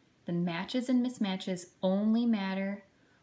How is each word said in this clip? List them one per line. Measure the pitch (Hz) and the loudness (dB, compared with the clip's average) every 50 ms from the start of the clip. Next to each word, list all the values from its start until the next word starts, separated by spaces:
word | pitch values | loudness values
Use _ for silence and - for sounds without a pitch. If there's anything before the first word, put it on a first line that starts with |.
| _ _ _ _ _ | _ _ _ _ _
The | - 175 | -2 -2
matches | 175 175 175 165 170 190 - - 254 247 247 | 0 0 0 -2 -4 -4 -4 -2 -2 0 2
and | 262 247 240 | 2 2 2
mismatches | 254 247 - 220 196 190 190 - - 185 175 180 - - _ - | 0 -2 -2 -2 -2 -2 -2 -2 -4 -4 -4 -6 -10 -8 _ 0
only | 185 190 196 208 220 220 233 240 | 2 2 2 2 2 2 2 4
matter | 240 226 202 196 190 190 190 196 196 202 202 - _ _ _ _ _ _ _ | 2 2 2 0 -2 -2 -2 -2 -4 -4 -6 -10 _ _ _ _ _ _ _